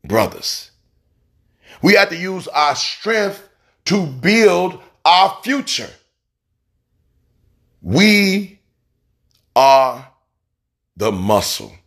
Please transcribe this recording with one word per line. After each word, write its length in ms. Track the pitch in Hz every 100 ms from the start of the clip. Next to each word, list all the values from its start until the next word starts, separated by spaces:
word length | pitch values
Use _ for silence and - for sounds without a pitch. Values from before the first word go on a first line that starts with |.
brothers. 680 | 73 107 101 - - - - _ _ _ _ _ _ _ _ _ _ -
We 100 | 202
have 160 | 202 196
to 80 | 170
use 300 | 185 190 180
our 280 | 147 147
strength 720 | 131 - - 208 226 202 - _ _ _ _
to 220 | - 196 165
build 720 | 131 156 220 214 175 180 - - _
our 320 | 160 175 190 -
future. 480 | 220 277 262 - 107 - _ _ _ _ _ _ _ _ _ _ _ _ _ _ _ _ _ _
We 800 | 78 123 214 208 196 190 190 _ _ _ _ _ _ _ _ _ _
are 540 | 127 135 135 131 120 135 _ _ _ _ _ _ _ _ -
the 140 | 107
muscle. 640 | 95 98 104 - - 55 _